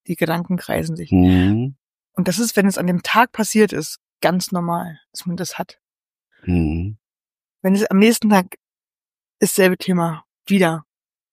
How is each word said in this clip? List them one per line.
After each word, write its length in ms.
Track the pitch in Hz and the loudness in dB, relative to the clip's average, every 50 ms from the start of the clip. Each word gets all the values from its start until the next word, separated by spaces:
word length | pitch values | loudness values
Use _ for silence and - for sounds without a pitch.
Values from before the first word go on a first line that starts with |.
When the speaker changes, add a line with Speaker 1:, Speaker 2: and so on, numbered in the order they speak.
| _ | _
Speaker 1:
die 80 | - 170 | -10 -4
Gedanken 400 | - 170 160 160 175 175 - 185 | -4 -2 -2 -2 -4 -4 -4 -6
kreisen 400 | 170 - - - 160 160 160 160 | -6 -4 -4 -4 -4 -4 -6 -8
sich. 140 | 170 170 - | -10 -6 0
Speaker 2:
Mhm. 680 | 98 90 90 90 92 90 92 98 104 113 123 135 135 _ _ _ _ _ _ _ - | 2 4 6 6 6 4 4 2 0 0 -2 -6 -8 _ _ _ _ _ _ _ -4
Speaker 1:
Und 160 | - 180 190 | -4 -2 -2
das 100 | 165 190 | -2 -2
ist, 180 | 240 226 - | -2 -2 0
wenn 100 | 214 196 | 0 0
es 120 | 202 185 - | 0 0 0
an 80 | - | -2
dem 160 | 180 180 175 - | -2 -2 -2 -2
Tag 300 | - - 214 247 - - | 0 2 2 2 2 0
passiert 400 | - 214 - - 214 214 190 - | -4 -4 0 2 2 2 2 2
ist, 260 | - 165 - - - _ _ _ - | -4 -6 -8 -10 -16 _ _ _ -4
ganz 320 | - 156 175 180 - - 190 | -2 0 0 0 -2 -4 -4
normal, 460 | 175 175 170 170 170 180 175 156 - _ _ - | -4 -4 -2 -4 -4 -6 -8 -12 -16 _ _ -18
dass 140 | - - | -12 -8
man 100 | 180 170 | -8 -6
das 220 | 175 180 - - - | -6 -8 -10 -8 -10
hat. 220 | 175 _ - _ _ _ _ _ _ _ _ _ _ _ _ _ - | -10 _ -12 _ _ _ _ _ _ _ _ _ _ _ _ _ -4
Speaker 2:
Mhm. 540 | 90 90 87 80 76 80 82 87 101 107 - _ _ _ _ _ _ _ _ _ _ _ _ - | -2 0 0 0 0 -2 -4 -6 -6 -10 -14 _ _ _ _ _ _ _ _ _ _ _ _ -2
Speaker 1:
Wenn 120 | 185 190 | 0 0
es 100 | 202 214 | 2 0
am 140 | - 190 190 | 0 2 4
nächsten 320 | 208 233 233 - - 208 | 4 4 4 2 2 2
Tag 260 | 208 196 185 - - - _ _ _ _ _ _ _ _ _ _ _ _ _ _ _ - | 2 2 2 0 -10 -20 _ _ _ _ _ _ _ _ _ _ _ _ _ _ _ -2
dasselbe 360 | 202 185 - - 190 185 180 | -2 -2 2 2 2 2 2
Thema 480 | - - - 185 175 170 170 160 - - _ _ _ _ | 0 -2 -2 -2 0 0 -2 -4 -8 -14 _ _ _ _
wieder 380 | - 196 196 185 165 160 160 - _ _ _ _ _ _ _ _ _ | -2 0 2 2 2 0 -4 -8 _ _ _ _ _ _ _ _ _